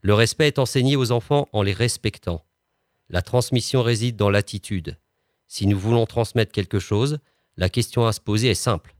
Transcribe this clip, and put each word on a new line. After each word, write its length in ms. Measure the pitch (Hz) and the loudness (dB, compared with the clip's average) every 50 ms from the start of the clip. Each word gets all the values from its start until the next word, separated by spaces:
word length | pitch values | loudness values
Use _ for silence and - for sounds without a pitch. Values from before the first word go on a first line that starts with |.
Le 120 | - 101 104 | 4 4 4
respect 360 | 107 117 110 - - 156 147 | 4 4 2 2 0 0 0
est 100 | - - | 2 0
enseigné 360 | 131 - - 139 123 135 143 | -2 0 2 2 2 2 2
aux 160 | 135 127 113 | 2 2 0
enfants 380 | 120 113 - - 147 143 - _ | 0 -2 0 0 0 0 0 _
en 120 | - 107 101 | -2 0 0
les 100 | 101 95 | 0 0
respectant. 720 | 95 117 117 - - - 107 - - _ 90 87 82 _ _ _ _ _ _ _ _ _ _ _ _ _ _ | 0 -2 -2 -2 -2 -4 -6 -6 -4 _ -6 -6 -6 _ _ _ _ _ _ _ _ _ _ _ _ _ _
La 140 | 87 90 - | -4 -4 -2
transmission 580 | - - 123 120 - 131 120 - - - 131 | 0 0 0 0 2 -2 -2 -2 0 0 0
réside 340 | 117 117 120 104 117 123 117 | 2 2 0 0 -2 -4 0
dans 140 | 104 104 101 | 2 2 4
l'attitude. 680 | 101 104 101 - - 98 - - 104 92 76 76 80 _ _ _ _ _ _ _ _ _ _ | 4 2 0 -2 -10 -12 -8 -6 -8 -6 -6 -10 -14 _ _ _ _ _ _ _ _ _ _
Si 180 | _ - - 104 | _ -8 -2 0
nous 140 | 101 101 95 | 0 0 2
voulons 260 | 92 110 117 117 113 | 0 2 2 2 2
transmettre 460 | - - 120 113 - - 120 110 - | 0 0 -4 -4 0 0 -2 -2 0
quelque 260 | - 104 95 - - | -2 -6 -4 -2 -4
chose, 400 | 98 - - 107 104 123 143 151 143 _ _ _ _ _ _ _ | -4 -2 0 0 0 0 -2 -4 -6 _ _ _ _ _ _ _
la 120 | - 90 95 | -2 -2 0
question 360 | - 123 117 - - 120 117 | 0 -2 -4 -2 0 0 0
à 80 | 113 107 | 0 0
se 80 | - | -2
poser 280 | _ 110 104 107 117 127 | _ -4 -2 0 2 0
est 60 | 98 | 0
simple. 400 | - - 123 104 80 _ - _ | 0 0 -2 -2 -2 _ -14 _